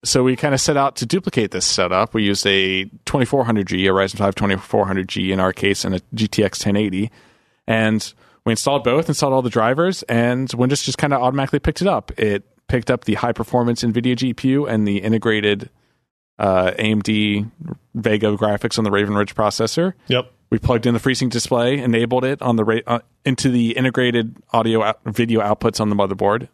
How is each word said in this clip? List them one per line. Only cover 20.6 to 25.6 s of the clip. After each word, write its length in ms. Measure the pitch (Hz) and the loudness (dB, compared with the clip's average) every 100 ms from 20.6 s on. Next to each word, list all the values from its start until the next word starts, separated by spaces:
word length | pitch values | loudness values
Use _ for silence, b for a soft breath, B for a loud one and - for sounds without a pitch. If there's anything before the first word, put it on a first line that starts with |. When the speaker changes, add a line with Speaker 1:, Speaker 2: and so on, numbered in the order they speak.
| - 120 123 | 2 0 2
Speaker 1:
in 80 | |
the 60 | 117 | 0
FreeSync 320 | - 127 131 | 0 0 -2
display, 480 | 110 - 127 120 143 | -2 -2 0 0 0
enabled 440 | 123 113 117 127 | 0 0 0 0
it 180 | 131 147 | -2 -2
on 140 | 127 117 | -2 0
the 80 | |
ra-, 160 | 107 113 - | 2 0 0
uh, 120 | 120 - _ - | -4 -4 _ -4
into 240 | 131 135 | 0 2
the 220 | 123 117 | 2 2
integrated 680 | 117 131 123 123 120 113 - - | 0 0 2 2 2 -2 -6 -2
audio 280 | 117 113 113 | 0 2 2
out-, 160 | 107 107 - | 0 -2 -6
video 360 | 107 117 113 | -2 2 2
outputs 400 | 104 107 | 2 0